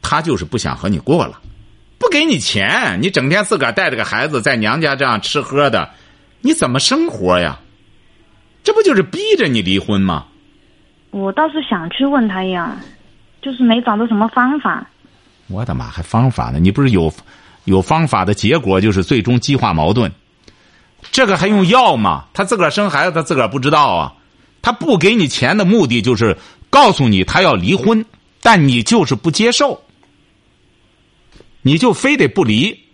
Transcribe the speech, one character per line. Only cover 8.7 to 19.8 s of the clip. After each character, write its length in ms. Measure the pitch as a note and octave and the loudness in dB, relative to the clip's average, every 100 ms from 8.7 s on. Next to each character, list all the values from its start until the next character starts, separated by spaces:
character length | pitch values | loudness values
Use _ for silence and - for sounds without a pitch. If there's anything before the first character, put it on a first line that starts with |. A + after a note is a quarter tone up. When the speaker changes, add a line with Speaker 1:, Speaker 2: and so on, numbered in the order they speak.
Speaker 1:
不 100 | G#4+ | 2
就 120 | G4+ | 4
是 80 | A3+ | 2
逼 160 | - E4+ G#4+ F#4+ | 0 -4 0 2
着 100 | F#3+ | 2
你 140 | A#2 | 0
离 160 | F2+ F#2+ | 0 -2
婚 220 | - G2+ | 0 0
吗？ 260 | F#2+ D#2+ - _ _ _ _ _ _ _ _ | 0 -2 -8 _ _ _ _ _ _ _ _
Speaker 2:
我 200 | D4+ D4 | -6 -4
倒 160 | D4 D#4 | -2 -2
是 120 | D4+ | -2
想 260 | C4+ G3 E3 | -6 -6 -6
去 140 | - | -4
问 220 | C#4 C#4 A3 | 0 0 0
他 140 | F#3 | -2
呀， 340 | F#3+ F3+ E3 - - - _ _ _ _ | -4 -4 -6 -10 -18 -20 _ _ _ _
就 100 | C4+ | -12
是 100 | B3 | 0
没 180 | B3 A3+ | 2 2
找 140 | A#3+ G#3 | 0 -2
到 100 | A#3 | 0
什 80 | |
么 120 | G#3+ A3 | 0 0
方 300 | - B3 D4 | 0 0 0
法。 260 | G#3+ D3+ - _ _ _ _ _ _ | -2 -6 -10 _ _ _ _ _ _
Speaker 1:
我 160 | F#2 | -8
的 100 | B2 | -6
妈， 140 | C3+ A#1 | -6 -8
还 140 | - | -10
方 280 | E2+ A2+ B2+ | -4 0 0
法 200 | - A#1+ | 0 -4
呢？ 80 | D2 | 0
你 120 | F3+ | 0
不 120 | G3 | 2
是 80 | C#3 | 2
有， 220 | G2 D#2+ - - - - _ | 2 0 -4 -20 -20 -20 _
有 160 | - F#2+ | -2 0
方 280 | F#2+ D#3 D#3+ | 2 0 0
法 160 | G#2+ | 0
的 80 | F#2 | -2
结 260 | G#2 G2+ D#3 | -2 0 0
果 220 | A2 F#2+ | 2 2
就 100 | G#2+ | 2
是 100 | G2 | 0
最 180 | F2+ C3 | 0 0
终 180 | G#2+ B2 | 0 -2
激 160 | - | 0
化 180 | C3+ A2+ | -2 0
矛 200 | E2 | 0